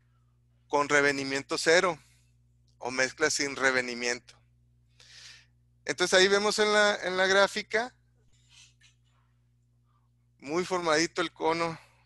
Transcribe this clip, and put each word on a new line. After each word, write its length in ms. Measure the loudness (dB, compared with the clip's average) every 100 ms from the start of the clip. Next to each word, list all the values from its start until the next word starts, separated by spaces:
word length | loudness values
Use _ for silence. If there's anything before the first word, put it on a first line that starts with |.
| _ _ _ _ _ _ _
con 220 | -2 2
revenimiento 680 | 2 2 0 -4 -6 -6 -4
cero 400 | 2 4 2 -2 _ _ _ _ _ _ _ _
o 120 | -8
mezclas 440 | -2 -2 0 -2 -2
sin 200 | -4 -2
revenimiento. 800 | 0 0 -2 -4 -6 -6 -10 -20 _ _ _ _ _ _ -20 -20 -20 -20 _ _ _ _ -10
Entonces 340 | -4 2 4
ahí 80 | 4
vemos 320 | 4 0 0
en 140 | 0
la, 220 | 2 2 0
en 220 | -4 -2
la 100 | 2
gráfica, 680 | 4 2 0 -6 -4 -6 -10 _ _ _ _ _ -20 -20 _ _ _ _ _ _ _ _ _ _ _ _ _ _ _ _ _
muy 240 | -8 -6
formadito 580 | -4 -2 0 0 0 -2
el 120 | -6
cono 460 | -4 -2 -2 -4 -8 -16 _